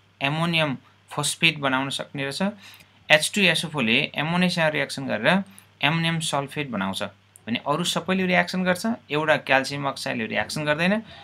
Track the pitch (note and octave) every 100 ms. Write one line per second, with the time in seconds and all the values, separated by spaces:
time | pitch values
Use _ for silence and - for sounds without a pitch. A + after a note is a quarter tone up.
0 | _ _ C#3 D#3 E3+ E3 D3+ B2 - _
1 | _ - D3 - E3 D#3 C3+ C3 C3+ -
2 | - C#3+ C#3 C#3 G3 G#3+ - - - _
3 | - D#3 - - F#3 D#3 D#3+ D3+ A2+ B2
4 | D3+ - D3+ F3 F3+ F3 D#3 D3 C3+ -
5 | C3+ A2 B2+ F#3 G3 - - _ C#3 E3
6 | E3 E3 D#3+ C#3+ C#3 - C#3+ G#2+ F#2+ F#2+
7 | G2 - _ - - A#2 C3+ D3+ F3 F3
8 | F3 F#3+ F#3 F3+ F3 F#3 F3+ F3+ A3+ A#3
9 | - D3 D#3 C#3+ - C3+ C3 C#3+ C#3 C3
10 | C3+ B2+ A2 A2 G#2+ D3+ D3 D3+ F3 G#3+
11 | A3 -